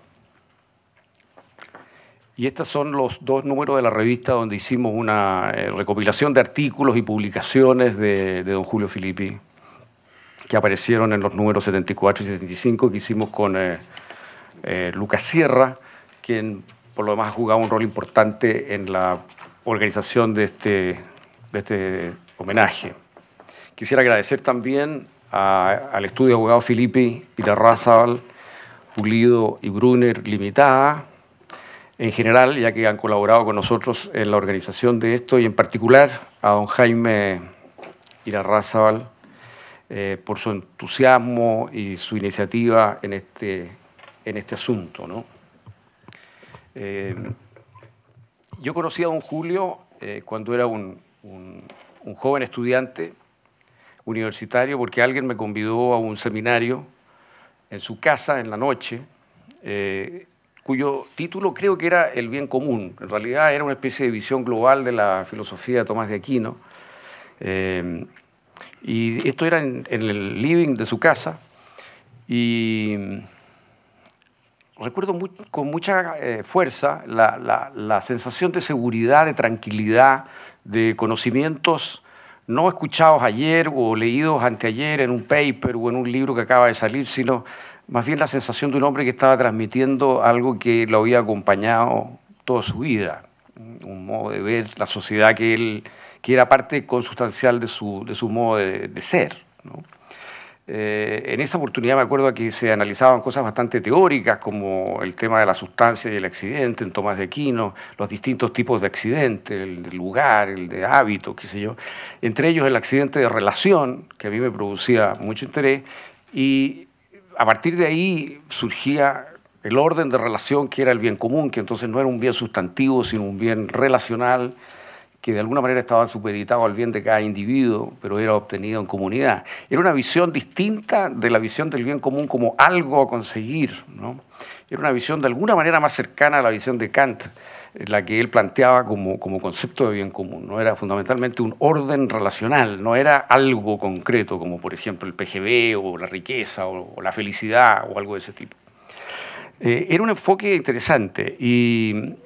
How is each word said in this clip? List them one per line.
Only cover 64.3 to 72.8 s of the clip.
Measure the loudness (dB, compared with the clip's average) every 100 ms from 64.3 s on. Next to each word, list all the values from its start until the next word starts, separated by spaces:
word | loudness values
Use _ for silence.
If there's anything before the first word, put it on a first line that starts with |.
| -2
global | -2 2 4 4
de | 2
la | 0 0 0 -4
filosofía | -10 -12 -12 -4 -2
de |
Tomás | -2 -4 -4
de |
Aquino. | -6 -4 -4 -4 -8 -18 -20 -20 -20 -20 -20 -20 -12
Eh, | -6 -4 -4 -4 -6 -8 -12 -18 _ _ _ -20 -20 -16
y | -6 -4 -2 -2 -4
esto | -2
era | 0 0
en, | -2 -6 -6
en | -4
el | -4 -4 -4 -4
living | 2 2 2 0
de | -4
su | 0
casa. | 2 2 -2 -10 _ _ -20 -20 -20 -20 _ -18 -6
Y | -2 0 0 0 -2